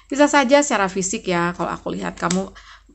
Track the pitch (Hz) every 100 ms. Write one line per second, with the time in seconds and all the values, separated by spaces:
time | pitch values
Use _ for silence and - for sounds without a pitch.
0 | - 277 294 285 247 285 285 220 196 190
1 | 180 226 185 175 175 180 185 - 175 180
2 | 185 185 170 180 190 - - - _